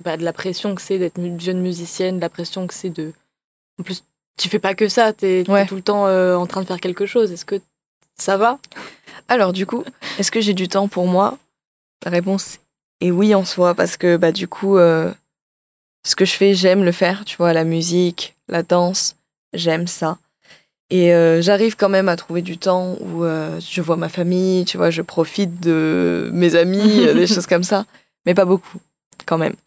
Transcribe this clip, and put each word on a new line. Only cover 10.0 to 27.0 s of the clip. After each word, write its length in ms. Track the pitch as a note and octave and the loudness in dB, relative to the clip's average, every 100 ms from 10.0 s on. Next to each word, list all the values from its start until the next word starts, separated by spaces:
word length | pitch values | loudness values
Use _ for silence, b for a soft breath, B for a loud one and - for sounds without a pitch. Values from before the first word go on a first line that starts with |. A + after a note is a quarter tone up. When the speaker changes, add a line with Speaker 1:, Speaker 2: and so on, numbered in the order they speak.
| B B | B B
Speaker 2:
est-ce 100 | G3 | -2
que 120 | A3+ | 0
j'ai 120 | G#3 | 0
du 140 | F#3 F#3 | 0 0
temps 220 | G3 G3+ | -2 -2
pour 160 | F3+ F3+ | 0 0
moi ? 300 | F3+ G#3 C4+ _ _ _ _ _ _ | 2 0 -2 _ _ _ _ _ _
La 80 | F3 | -4
réponse 480 | F3 F#3 G3 - - _ _ _ - | -2 0 -2 -4 -14 _ _ _ -4
est 120 | F3 | 0
oui 220 | F3 G#3+ | 2 4
en 120 | G3 F#3 | 4 2
soi, 300 | - F3+ F3 | 0 2 2
parce 200 | F3 - | -2 0
que, 220 | F3 E3+ | 2 2
bah, 160 | E3+ | 2
du 140 | E3+ F3+ | 0 -6
coup, 280 | - G3 F#3+ | -4 2 6
euh, 320 | E3+ D#3+ F3 - _ _ _ _ _ _ _ _ - | 6 4 -2 -6 _ _ _ _ _ _ _ _ -4
ce 100 | - | 0
que 80 | F#3+ | 0
je 80 | |
fais, 200 | - G3 | 4 4
j'aime 300 | F#3+ F#3 F#3+ | 4 4 4
le 80 | F3+ | 2
faire, 320 | E3+ F3+ G3+ | 2 0 -2
tu 140 | G#3 - | -8 -2
vois, 160 | F3 | 2
la 100 | E3 | 2
musique, 720 | D#3+ E3 E3+ F3 F3 E3+ - _ - | 0 -2 0 0 0 -2 -12 _ -6
la 120 | E3+ | -4
danse, 540 | E3 F3+ F3 F#3+ - - _ _ _ | 0 2 2 -2 -6 -8 _ _ _
j'aime 340 | E3+ E3+ D#3+ F3 | -6 -2 -2 -2
ça. 300 | - D#3+ F3+ _ _ b b b _ - | -4 -4 -6 _ _ b b b _ -2
Et, 240 | F#3 F3 | 2 6
euh, 280 | E3+ E3 E3 | 6 6 4
j'arrive 360 | E3+ G3+ A3+ - | 4 4 2 2
quand 120 | G3 | 2
même 200 | F#3+ F#3+ | 2 2
à 80 | E3+ | -2
trouver 240 | - E3+ | -4 -6
du 160 | F3 E3+ | -6 -4
temps 400 | F#3+ F#3 F#3 F3+ | 0 0 -2 -6
où, 240 | F#3 E3 | -8 -4
euh, 340 | E3+ D#3+ D#3 E3 | -2 -2 -6 -8
je 200 | E3+ F3+ | -8 -6
vois 140 | E3 E3+ | -2 -2
ma 140 | E3 | -4
famille, 560 | F3+ F3 F3+ F#3 F#3 F3+ | -4 -2 0 0 0 -2
tu 100 | F3+ | 0
vois, 140 | E3+ | 0
je 120 | E3 | -2
profite 600 | E3+ - D#3+ - F#3+ F3 | -4 -4 -4 -2 -4 -2
de 680 | E3+ D#3+ D#3 F3 F3 E3+ - | 0 0 2 0 0 -2 -2
mes 220 | E3+ F3 E3+ | 0 2 4
amis, 260 | F3 F#3+ | 2 4
Speaker 1:
<laughs> 260 | G#3+ G#3+ | 4 4